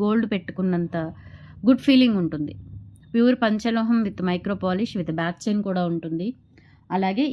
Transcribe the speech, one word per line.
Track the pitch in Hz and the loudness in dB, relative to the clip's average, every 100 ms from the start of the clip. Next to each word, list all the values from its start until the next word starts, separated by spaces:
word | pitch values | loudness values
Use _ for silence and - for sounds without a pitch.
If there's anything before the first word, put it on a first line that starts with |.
గోల్డ్ | 208 226 226 | 2 2 0
పెట్టుకున్నంత | 202 - - 185 175 170 170 160 - - - - - 208 | -2 -6 -4 0 0 -2 -4 -6 -10 -18 -20 -20 -2 2
గుడ్ | 269 - | 4 6
ఫీలింగ్ | 262 247 202 165 | 6 6 4 0
ఉంటుంది. | 151 147 - - - - - - | -2 -8 -10 -16 -18 -18 -20 -4
Pure | 233 240 247 | 2 4 4
పంచలోహం | 226 214 233 226 226 233 | 2 0 0 0 2 2
with | 208 190 185 | 0 -2 -2
micro | 180 202 202 190 | -2 -2 -2 -2
polish | 185 240 202 | 0 -2 -4
with | 160 160 | -4 -2
back | 170 175 | -2 -4
chain | - 208 196 | -2 -2 -2
కూడా | 180 175 | -2 0
ఉంటుంది. | 170 165 165 196 262 _ - - - - 185 | -2 -4 -4 -6 -8 _ -20 -20 -20 -4 -2
అలాగే | 190 196 294 | 0 0 0